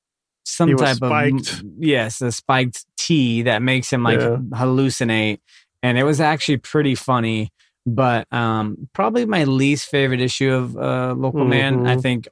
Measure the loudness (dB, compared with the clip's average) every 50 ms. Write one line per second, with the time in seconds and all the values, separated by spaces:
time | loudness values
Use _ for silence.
0 | _ _ _ _ _ _ _ _ -12 -8 -2 0 2 4 4 4 4 2 2 0
1 | 0 0 2 2 2 2 0 0 -4 -6 -10 -10 -12 -14 -10 -4 0 0 2 2
2 | 0 -2 -4 -4 -4 -4 -4 -4 -2 0 0 2 2 0 -4 -8 -16 _ -12 -8
3 | -2 0 2 2 2 2 2 0 2 2 0 2 2 0 0 0 -2 -2 -2 0
4 | 2 2 2 2 2 0 0 -2 -4 -6 -4 -2 0 0 2 2 2 0 0 -2
5 | -2 0 0 0 0 0 -2 -4 _ _ _ -20 _ _ _ -4 -2 0 2 2
6 | 2 2 2 2 2 2 2 0 0 -2 -2 -2 -2 -2 0 2 2 2 0 -2
7 | 0 -2 0 0 0 0 -2 -2 -4 -6 _ _ _ _ _ _ -6 -4 0 2
8 | 2 2 2 0 -2 -4 -4 -2 -2 0 0 -2 -2 -4 -6 -8 -12 -12 -4 -2
9 | -2 0 0 0 0 0 0 0 2 2 2 2 2 2 0 0 -2 -2 0 0
10 | 2 2 0 0 0 -2 0 0 0 2 2 0 -2 -4 -6 -6 -4 -2 -2 -2
11 | -2 -4 -4 -2 -2 -2 0 0 2 2 2 2 2 2 0 0 2 2 0 0
12 | 0 0 -2 -2 -4 -4